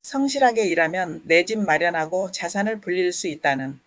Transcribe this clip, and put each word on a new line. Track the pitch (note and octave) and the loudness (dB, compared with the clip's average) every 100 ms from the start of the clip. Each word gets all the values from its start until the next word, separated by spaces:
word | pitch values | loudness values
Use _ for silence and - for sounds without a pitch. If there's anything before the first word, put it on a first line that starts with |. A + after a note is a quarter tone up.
성실하게 | - C4+ C#4 C#4 B3+ A3+ G3+ | -6 -2 0 6 6 6 2
일하면 | E3 D#3+ F#3 F3+ D3+ - | 2 0 0 -4 -8 2
내 | E3 F3+ | 2 4
집 | A3 | -2
마련하고 | G3 D#3 F3 E3 D#3+ F#3 F#3+ | 0 2 0 -2 -2 -4 -4
자산을 | F#3+ E3+ G3 G#3 A3 | -8 -6 -4 -4 -4
불릴 | F3 F3+ F3+ | -6 -2 -2
수 | F3 F3+ | -2 -8
있다는 | D3+ D3 C#3 C3+ C3+ | -4 -2 -2 -6 -12